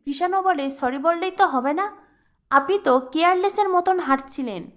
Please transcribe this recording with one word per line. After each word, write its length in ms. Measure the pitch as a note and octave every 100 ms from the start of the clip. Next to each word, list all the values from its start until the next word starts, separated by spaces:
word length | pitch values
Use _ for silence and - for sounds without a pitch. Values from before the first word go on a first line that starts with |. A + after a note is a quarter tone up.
কৃষাণু 380 | - C#4 F4+ F#4+
বলে, 280 | F#4+ E4 C#4
"সরি 280 | C4+ B3+ C4+
বললেই 320 | D#4 E4+ F#4
তো 160 | F#4 F#4
হবে 260 | C4+ B3+
না, 140 | D4+ G4+ - _ _ _ _ -
আপনি 280 | C#4 C#4 G4+
তো 220 | D4+ B3+ B3+
কেয়ারলেসের 560 | D#4 E4+ F#4 G4 G4 G4+
মতন 300 | F4+ F4+ F#4
হাঁটছিলেন, 640 | C#4 C4+ C4+ - B3 F#3+ E3+